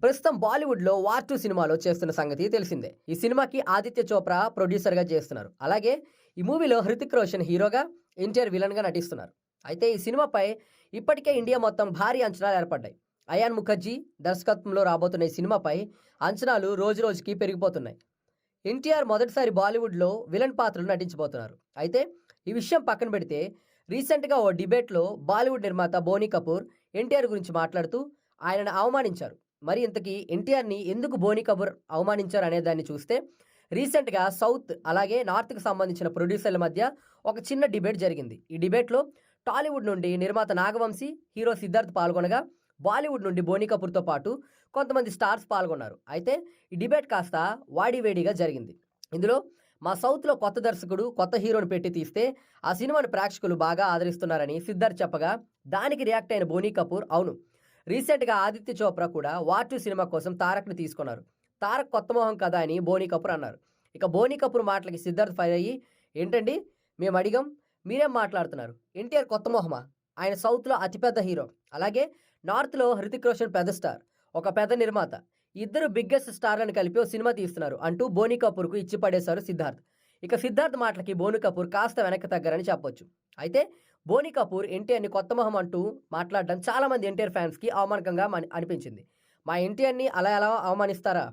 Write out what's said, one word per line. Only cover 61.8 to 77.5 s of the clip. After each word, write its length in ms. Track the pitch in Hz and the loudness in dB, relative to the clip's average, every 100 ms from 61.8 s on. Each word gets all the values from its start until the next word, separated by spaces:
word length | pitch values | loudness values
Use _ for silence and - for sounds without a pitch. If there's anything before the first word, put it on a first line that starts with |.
| 277 | 0
కొత్త 200 | 226 202 | -2 0
మొహం 240 | 233 226 220 | 2 2 2
కదా" 240 | 185 175 | 0 2
అని 160 | 160 170 | 0 0
బోనీ 280 | 175 185 185 | 2 0 2
కపూర్ 260 | 170 170 | -2 -2
అన్నారు. 240 | 165 131 - _ _ _ | -4 -4 -12 _ _ _
ఇక 120 | - 190 | -4 0
బోనీ 300 | 175 240 277 | 2 2 2
కపూర్ 280 | 262 165 | 0 2
మాటలకి 340 | 202 196 147 170 | 2 0 -2 -8
సిద్ధార్థ్ 380 | 180 170 208 180 | -4 0 0 2
ఫైర్ 180 | 170 | 0
అయ్యి, 200 | 175 190 254 _ _ _ | 2 0 -4 _ _ _
"ఏంటండి 400 | 151 175 233 214 311 359 _ _ _ | -6 0 0 0 -4 -8 _ _ _
మేము 180 | 185 185 | 0 2
అడిగాం, 280 | 196 233 285 - _ _ 180 | 2 0 -2 -10 _ _ -6
మీరేం 260 | 247 294 | 2 2
మాట్లాడుతున్నారు? 640 | 247 208 190 165 143 120 117 _ - | 2 0 0 -4 -6 -10 -14 _ -12
ఎన్టీఆర్ 320 | 233 294 254 | 0 0 2
కొత్త 200 | 214 214 | -2 2
మొహమా? 320 | 233 170 135 131 _ _ - | 0 0 -4 -10 _ _ -4
ఆయన 180 | 185 | -2
సౌత్‌లో 400 | 196 226 240 226 247 | 0 2 2 2 0
అతిపెద్ద 420 | 185 196 240 233 | 0 0 0 2
హీరో, 260 | 185 175 120 _ _ | 0 -2 -6 _ _
అలాగే 320 | 139 190 214 302 _ _ _ | -4 -2 0 -2 _ _ _
నార్త్‌లో 420 | 160 214 277 277 247 | -2 0 0 2 2
హృతిక్ 340 | 226 202 254 240 | 2 -2 0 0
రోషన్ 260 | 233 226 | 2 0
పెద్ద 180 | 185 180 | 0 0
స్టార్, 300 | 180 165 - _ _ _ | -2 -4 -6 _ _ _
ఒక 140 | 160 170 | -4 -2
పెద్ద 240 | 190 208 | 0 2
నిర్మాత, 400 | 240 226 214 165 - - _ _ 185 | 2 2 2 -2 -4 -16 _ _ -12
ఇద్దరు 300 | 214 226 311 | -4 -2 0
బిగ్గెస్ట్ 440 | 202 196 262 254 | 0 2 0 0
స్టార్లను 420 | - 226 214 220 | -4 0 0 0
కలిపి 260 | 202 180 175 | 0 0 2
ఓ 60 | |
సినిమా 280 | 226 175 240 | 0 0 0
తీస్తున్నారు" 440 | 233 185 | 0 -4